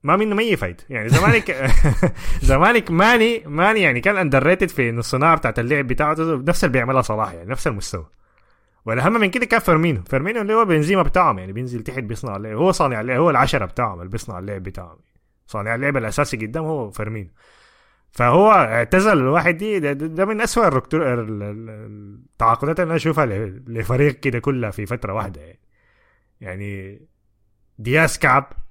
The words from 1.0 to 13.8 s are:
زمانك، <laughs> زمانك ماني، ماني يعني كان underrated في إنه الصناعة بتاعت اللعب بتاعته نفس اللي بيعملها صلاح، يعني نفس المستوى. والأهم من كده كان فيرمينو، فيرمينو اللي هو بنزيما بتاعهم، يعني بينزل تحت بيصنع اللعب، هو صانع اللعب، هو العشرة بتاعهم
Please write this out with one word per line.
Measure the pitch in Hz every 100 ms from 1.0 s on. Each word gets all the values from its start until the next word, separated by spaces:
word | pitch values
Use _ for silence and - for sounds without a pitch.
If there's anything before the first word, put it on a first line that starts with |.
| 110
زمانك، | 147 202 226 - 135 135 - 151 -
<laughs> | 131 - - -
زمانك | 131 135 190 240 175
ماني، | 165 214 240 226 233 151
ماني | 147 185 220
يعني | 170 123
كان | 190 202 165
underrated | 135 139 180 185
في | - 120
إنه | 117
الصناعة | 113 127 156 160
بتاعت | 123 113
اللعب | 117 147 127
بتاعته | 120 151 156 160 143
نفس | 139 175
اللي | 170
بيعملها | 127 120 131
صلاح، | 123 107 104
يعني | 85 87
نفس | 131 165
المستوى. | 104 - 90 78 _ _ _ _ _ _ _
والأهم | - 117 151
من | 226 202
كده | 240 240
كان | 233
فيرمينو، | - 160 170 117
فيرمينو | 87 135 165 233
اللي | 202
هو | 220
بنزيما | 214 160 151 190
بتاعهم، | 170 180 165 98
يعني | 92
بينزل | 101 127 120
تحت | 107 131
بيصنع | 110 110 123 98
اللعب، | 110 107
هو | 180
صانع | 175 147 117
اللعب، | 117 127
هو | 170
العشرة | 135 117 143
بتاعهم | 95 -